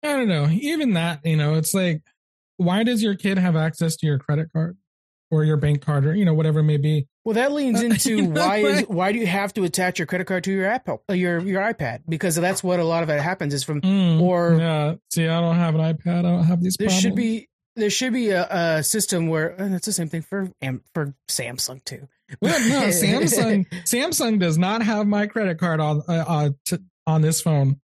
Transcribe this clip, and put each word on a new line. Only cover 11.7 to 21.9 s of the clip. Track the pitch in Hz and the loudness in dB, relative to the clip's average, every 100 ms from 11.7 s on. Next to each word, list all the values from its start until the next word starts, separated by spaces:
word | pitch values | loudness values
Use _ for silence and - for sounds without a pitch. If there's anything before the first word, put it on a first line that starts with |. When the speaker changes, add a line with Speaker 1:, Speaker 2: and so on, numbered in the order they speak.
| 226 131 117 - | -2 -6 -6 -6
Speaker 2:
Because | 160 185 160 | -4 -2 0
that's | 180 190 | 0 0
what | 185 180 | -2 0
a | |
lot | 165 165 | 0 0
of | 160 | 0
it | 147 | -2
happens | 147 185 147 | -2 -4 -4
is | 143 | -4
from, | 131 147 | -4 -2
Speaker 1:
Mm, | 185 196 175 160 | 0 2 4 4
Speaker 2:
or | 180 180 170 165 | 4 4 4 4
Speaker 1:
yeah. | 165 156 147 165 _ | 4 0 -2 -4 _
See, | - 160 | -2 0
I | 165 | 2
don't | 170 170 | 2 2
have | 170 156 | 2 2
an | |
iPad. | 160 160 170 175 | 0 -2 -2 0
I | |
don't | 175 175 | 2 2
have | 165 175 | 2 2
these | 180 190 | 0 0
Speaker 2:
there | 202 | 0
should | 185 190 | 2 2
Speaker 1:
problems. | 196 | 0
Speaker 2:
be, | 233 220 - _ _ - | -2 -2 -8 _ _ -4
there | 208 | -2
should | 196 254 | -2 -2
be | 240 226 | 0 0
a, | 185 185 185 170 160 | 0 0 -2 0 0
a | |
system | 147 220 202 180 165 | 0 -2 -2 -2 0
where, | 160 165 | 0 -2
and | 175 196 185 | -4 -4 -4
it's | 220 | -4
the | |
same | 202 165 | -4 -4
thing | 165 | -6
for | 151 202 190 - | -8 -6 -8 -8
Am-, | 135 127 _ | -8 -8 _
for | - 143 139 - | -6 -6 -8 -8
Samsung | - 120 127 - 131 | -8 -8 -8 -10 -10
too. | - | -16